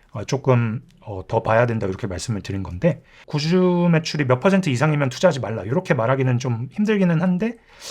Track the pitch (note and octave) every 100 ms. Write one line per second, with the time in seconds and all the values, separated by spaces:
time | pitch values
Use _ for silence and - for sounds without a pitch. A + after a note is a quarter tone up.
0 | _ - G2 C3 C3+ B2 A#2 A#2 - _
1 | - F#2+ F#2+ A2 - A2 A#2+ A2 G2+ F#2
2 | G#2 F2 - G#2 - G2 F#2 F2 E3 -
3 | - - - D3 D3+ F#3 F#3 F3 F3 E3
4 | D#3+ - B2+ B2 G3 F#3+ F#3 A#2+ D3+ D3
5 | C#3 - F3+ C3+ G2+ A2 F#2+ D3 F3+ D3
6 | A2+ C3+ B2+ B2 C3 A2+ B2 - G#3 G#3
7 | F#3 D#3+ F#3 F3+ A3 A#3 _ - -